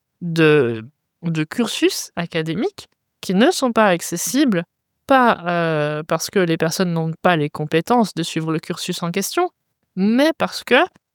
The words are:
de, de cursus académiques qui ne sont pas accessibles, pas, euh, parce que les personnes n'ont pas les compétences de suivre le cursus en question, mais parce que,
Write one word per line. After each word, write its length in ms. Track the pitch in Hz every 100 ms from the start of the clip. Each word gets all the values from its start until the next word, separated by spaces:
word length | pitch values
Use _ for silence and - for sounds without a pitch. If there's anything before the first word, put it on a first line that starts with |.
| _ _
de, 600 | 175 165 156 151 120 113 113 _ _ _
de 220 | 170 160
cursus 680 | 151 - 226 - 349 - - -
académiques 720 | 170 165 160 165 381 - - _ _ _
qui 140 | -
ne 160 | 185 269
sont 220 | - 254
pas 160 | 226 214
accessibles, 760 | 175 - 170 175 254 285 175 170 _ _ _ -
pas, 360 | 269 240 185 170
euh, 560 | 170 165 156 147 151
parce 280 | 156 160 -
que 80 | 202
les 180 | 175 160
personnes 360 | 170 - 180
n'ont 200 | 165 160 160
pas 140 | 180 165
les 120 | 147
compétences 680 | - 151 160 165 240 202
de 80 | 160
suivre 300 | 165 165 160
le 60 | 160
cursus 440 | - 170 - 175
en 80 | 170
question, 400 | 185 196 - 359 - _ _ _
mais 360 | 180 202 240 311 -
parce 260 | 185 -
que, 180 | - 254 359 _ _